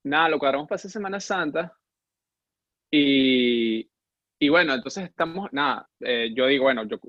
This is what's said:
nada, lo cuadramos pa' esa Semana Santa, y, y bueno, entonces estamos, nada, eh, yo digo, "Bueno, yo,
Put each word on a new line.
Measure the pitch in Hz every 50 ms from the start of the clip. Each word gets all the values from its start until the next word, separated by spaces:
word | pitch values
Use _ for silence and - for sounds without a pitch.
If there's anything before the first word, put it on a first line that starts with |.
| -
nada, | 139 143 156 165 160
lo | 156 139
cuadramos | 143 139 135 139 151
pa' | - 208
esa | 185 - 196
Semana | - 220 202 190 196 202
Santa, | - - 202 185 165 151 139 160 175 175 - _ _ _ _ _ _ _ _ _ _ _ _ _ _ _ _ _ _ _ _ _ _ _
y, | - 147 143 139 139 135 131 131 131 127 123 120 120 117 117 113 110 110 - - _ _ _ _ _ _ _ _ _ _
y | 147 143
bueno, | 151 175 175 151 135
entonces | 123 110 135 - 196 185
estamos, | 170 - - 165 165 165 185 202 -
nada, | - 139 147 139 117 - - _ _ _
eh, | 117 120 123 117 117 117 110
yo | 127 127
digo, | 135 143 135 131
"Bueno, | 135 131 117 110
yo, | 107 113 - -